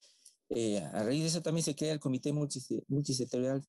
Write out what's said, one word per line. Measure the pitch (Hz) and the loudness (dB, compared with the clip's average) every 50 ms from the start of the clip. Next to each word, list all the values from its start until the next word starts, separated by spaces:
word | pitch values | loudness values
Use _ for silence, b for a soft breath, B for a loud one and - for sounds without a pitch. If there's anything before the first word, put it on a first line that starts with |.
| B B B B B B B _ _ - | B B B B B B B _ _ -4
Eh, | - 117 113 110 104 98 | -2 0 2 2 2 0
a | 80 69 - 101 107 | 0 -2 -2 -2 0
raíz | 113 135 156 | 0 2 2
de | 160 165 | 2 0
eso | 160 170 - | 0 0 0
también | 160 160 165 156 | 0 0 2 2
se | 160 135 | 0 0
crea | - 156 156 156 | 0 0 0 0
el | 147 | 0
Comité | - 139 131 131 - 147 143 | 0 0 0 0 0 0 0
Multise-, | 147 147 143 - 131 127 - 113 101 - - | 0 0 -2 -2 -6 -4 -4 -4 -4 -2 0
Multisectorial | 139 143 143 - 131 127 120 - - 123 127 131 135 135 139 | 0 0 2 2 0 0 0 0 0 0 2 2 0 0 -2